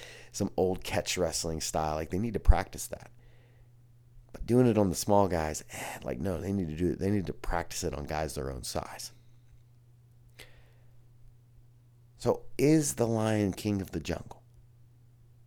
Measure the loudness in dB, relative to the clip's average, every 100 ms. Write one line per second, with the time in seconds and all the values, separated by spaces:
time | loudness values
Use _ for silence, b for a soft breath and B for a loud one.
0 | B B B -4 -2 2 2 0 -4 -4
1 | -2 -2 -2 -2 -4 -4 -2 -2 -2 -2
2 | -4 -2 -2 4 8 8 6 -8 -10 -12
3 | -14 -20 b b b b b b -20 -20
4 | -20 -20 -16 -8 2 6 6 6 4 2
5 | 4 4 4 2 -2 -4 -10 -12 -12 -10
6 | -8 -4 -4 -4 -2 -2 -2 0 0 0
7 | 0 0 -2 -6 -2 -2 -2 -6 -6 -4
8 | -4 -4 -4 -4 -6 -8 -8 -8 -8 -12
9 | -16 -18 -20 -20 -20 -20 -20 -20 -20 -20
10 | -20 -20 -20 -20 B B B B B B
11 | B -20 -20 -20 -20 -20 -20 -20 -20 -20
12 | -20 -4 0 0 -2 2 4 4 4 0
13 | 0 2 2 2 2 0 -2 -2 -4 -6
14 | -6 -6 -8 -18 -20 -20 -20 -20 -20 -20
15 | -20 -20 -20 -20